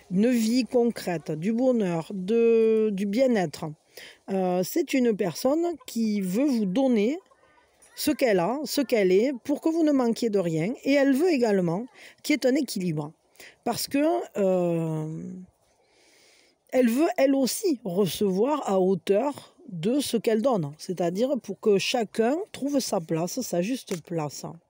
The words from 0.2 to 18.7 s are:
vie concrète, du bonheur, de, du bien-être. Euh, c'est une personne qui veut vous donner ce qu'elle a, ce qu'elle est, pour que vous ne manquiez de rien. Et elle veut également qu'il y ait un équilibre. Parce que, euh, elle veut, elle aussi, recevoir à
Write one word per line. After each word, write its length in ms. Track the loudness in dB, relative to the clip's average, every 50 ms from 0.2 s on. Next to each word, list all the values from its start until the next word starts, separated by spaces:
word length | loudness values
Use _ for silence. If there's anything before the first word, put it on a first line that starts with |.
| 2 2
vie 360 | 2 2 2 2 2 0 0
concrète, 680 | 0 0 0 2 0 0 -4 -4 -4 -4 -4 -4 -6
du 220 | -6 -4 -4 -2 -2
bonheur, 580 | 0 0 2 2 2 0 0 -2 -4 -4 -6 -8
de, 760 | -8 -4 0 0 2 4 4 4 4 4 4 4 2 2 0
du 140 | 0 -2 -4
bien-être. 600 | -2 0 2 2 2 2 2 0 -2 -4 -8 -10 -10 -10 -12 _ _ _ -20 -20 -20 -20 _ _ -6
Euh, 340 | -2 -2 0 0 0 0 -2
c'est 300 | -2 -2 -4 -2 0 0
une 220 | 0 2 2 0
personne 600 | 0 -2 -4 -4 -2 0 0 0 0 0 -2 -4 -8 -12
qui 360 | -8 -6 -4 -2 -2 -2 -2
veut 240 | -2 -2 0 0 0
vous 200 | 2 2 0 0
donner 540 | 0 0 0 2 2 2 2 2 0 -2 -4 -8 _ _ _ _ _ _ _ _ _ _ _ _ _ -12
ce 160 | -4 -2 -2
qu'elle 280 | 0 2 2 2 2 2
a, 200 | 2 0 -2 -4 -6
ce 180 | -4 -2 -2
qu'elle 300 | 0 2 2 2 4 4
est, 200 | 4 4 4 2 0 -4 -4
pour 160 | -4 -4 -2
que 100 | 0 0
vous 140 | 2 2 2
ne 80 | 4
manquiez 380 | 4 4 2 2 0 0 -2 0
de 80 | 0
rien. 360 | 0 0 0 0 0 -2 -2 -4 -4 0
Et 80 | 2
elle 240 | 4 4 4 4 4
veut 160 | 4 2 2
également 560 | 2 2 2 2 2 2 2 0 0 -2 -4 -8 -14 -20 -20 -20 -20 _
qu'il 140 | -2 -2 0
y 20 |
ait 80 | 2 2
un 100 | 2 2
équilibre. 560 | 2 0 -2 -4 -4 -4 -2 -2 -4 -6 -8 -12 _ _ _ _ -20 -20 -20 -20 _ -6
Parce 240 | -6 -4 -4 -4
que, 180 | -2 0 0 2 2 0 -2 -4 -6 -4
euh, 880 | -2 0 2 2 2 2 0 0 0 -2 -2 -4 -4 -6 -6 -8 -10 -12 -12 -14 -14 -18 -20 _ _ _ _ _ _ _ _ _ _ _ _ _ _ _ _ _ _ _ _ _ _ _ _
elle 200 | 2 2 4 4
veut, 180 | 4 2 2 2 2
elle 160 | 2 2 4 4
aussi, 460 | 2 2 0 0 -2 -2 -2 -2 -2 -4
recevoir 840 | -4 0 0 0 0 0 0 0 0 2 2 2 0 0 -2 -2
à 100 | 0